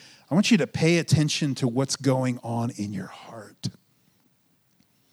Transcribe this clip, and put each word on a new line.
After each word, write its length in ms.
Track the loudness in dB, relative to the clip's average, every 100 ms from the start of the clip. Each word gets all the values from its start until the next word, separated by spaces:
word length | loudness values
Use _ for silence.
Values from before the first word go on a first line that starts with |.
| -10 -20 _
"I 40 |
want 160 | 0 4
you 60 | 4
to 100 | 2
pay 320 | 0 2 2
attention 560 | 4 2 4 0 -2 0
to 120 | -2
what's 280 | 0 -2 -2
going 420 | 0 2 0 -4
on 280 | -4 -4 -4
in 220 | -4 -6
your 140 | -6 -10
heart." 600 | -14 -18 -18 -18 -12 -12 -12 _ _ _ _ _ _ _ _ _ _ _ _ _